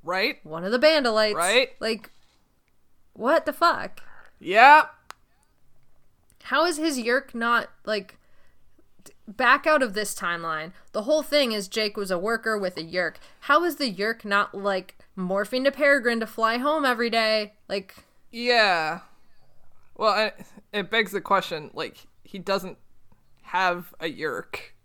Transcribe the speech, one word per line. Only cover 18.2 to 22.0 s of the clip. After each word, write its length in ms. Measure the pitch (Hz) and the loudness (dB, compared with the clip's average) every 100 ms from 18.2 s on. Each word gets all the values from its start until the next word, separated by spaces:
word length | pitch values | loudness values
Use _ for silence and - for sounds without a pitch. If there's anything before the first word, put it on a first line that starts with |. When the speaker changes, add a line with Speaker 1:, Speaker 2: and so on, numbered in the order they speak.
| - | -18
Speaker 1:
Yeah. 680 | 233 240 240 208 175 156 170 - - - - - - - - - - | -6 2 4 4 2 0 -6 -12 -20 -20 -20 -20 -20 -18 -18 -20 -2
Well, 140 | 214 | 0
I, 180 | 196 214 - - - _ | 2 -2 -4 -20 -20 _
it 160 | 208 190 | -8 -2
begs 220 | 220 202 | -2 0
the 100 | 196 | -4
question, 480 | 160 196 - 160 147 - | 0 0 0 -10 -10 -10
like, 320 | 135 - | -10 -10